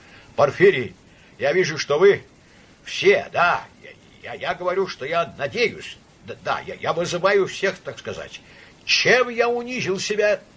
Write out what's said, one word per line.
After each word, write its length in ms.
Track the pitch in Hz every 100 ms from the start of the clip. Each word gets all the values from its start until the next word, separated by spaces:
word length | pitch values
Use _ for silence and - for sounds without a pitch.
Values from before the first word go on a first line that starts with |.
| - - - -
«Порфирий, 600 | 139 - 190 151 107 - - - - -
я 160 | 127
вижу, 240 | 170 170 -
что 220 | - 143
вы 240 | 196 165 - _ - - - -
все, 460 | - - 180 180 -
да, 320 | - 175 139 - -
я, 500 | 76 73 - - -
я, 0 |
я 200 | 120 135 175
говорю, 320 | 180 185 185
что 180 | - 135
я 280 | 165 160 104
надеюсь, 600 | 139 208 233 85 - - - - -
да, 100 | 110
да, 160 | - 98 65
я, 80 | 92
я 180 | 135
вызываю 540 | 156 175 175 185 202 185
всех, 300 | - 190 185
так 200 | - 123
сказать. 420 | - 90 71 - - - - -
Чем 460 | - - 165 240 247
я 180 | 233 240
унизил 520 | 240 240 254 143 190
себя?» 400 | - 208 208 202 -